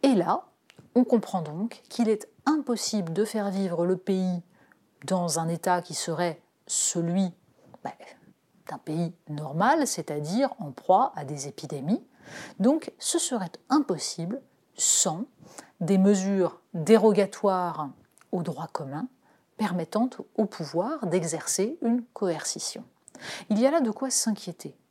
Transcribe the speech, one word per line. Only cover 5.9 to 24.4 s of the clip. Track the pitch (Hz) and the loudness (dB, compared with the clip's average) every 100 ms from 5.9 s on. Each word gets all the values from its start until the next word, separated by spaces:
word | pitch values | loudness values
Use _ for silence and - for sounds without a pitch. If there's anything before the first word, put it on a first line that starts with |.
serait | 165 - 160 175 156 _ _ _ | -8 -4 -2 -2 -2 _ _ _
celui, | - - 175 170 180 190 - _ _ _ - | -2 -2 0 0 2 0 -2 _ _ _ -14
bah, | - - - - _ _ _ _ - | -14 -14 -20 -20 _ _ _ _ -16
d'un | 143 | -14
pays | - 156 170 - - | -6 -4 -4 -6 -10
normal, | 151 151 147 214 320 262 | -8 -6 0 2 4 2
c'est-à-dire | - 156 147 151 202 269 - | -2 -4 -4 -2 0 0 -2
en | 156 | -12
proie | 131 - 190 254 - | -12 0 0 2 -4
à | |
des | 139 147 139 | -10 -8 -10
épidémies. | - 151 147 143 262 - _ - - - - | -12 -10 -8 -2 -2 -2 _ -20 -16 -16 0
Donc, | 208 311 - - | 2 2 -2 -10
ce | - 339 | -4 -2
serait | - 240 175 - _ | -2 -4 -6 -10 _
impossible | 294 285 170 - - 165 254 - _ _ - | 2 2 -2 -4 -6 -6 -6 -10 _ _ -4
sans | - - - 160 233 _ - - - _ | 2 2 2 -2 -8 _ -20 -20 -20 _
des | 170 196 | 2 6
mesures | 196 202 190 196 175 - _ | 6 6 4 2 0 -2 _
dérogatoires | 170 156 220 214 202 196 - 202 185 175 156 147 - _ _ _ | -6 6 8 8 6 2 2 2 2 0 -4 -8 -10 _ _ _
au | 175 | -4
droit | 170 - 160 | -4 -6 -10
commun | - 139 143 262 _ _ _ _ _ | -10 -10 -8 -10 _ _ _ _ _
permettant | 214 180 160 208 247 - - - | -4 -2 -4 -2 -2 -4 -10 -2
au | 214 | -2
pouvoir | - 151 165 208 311 208 | -2 -4 -2 -2 -2 0
d'exercer | 180 165 160 - - 208 311 | 0 0 -6 -4 0 0 0
une | 233 240 233 | 0 0 -2
coercition. | - 190 156 - - - - - _ - - - - - | -4 -2 -2 -4 -6 -8 -10 -16 _ -20 -18 -14 -14 -2
Il | 208 | 2
y | 262 | 4
a | |
là | 320 | 4
de | 247 | 2
quoi | 208 262 | -2 -2
s'inquiéter. | - - 202 | 0 0 -2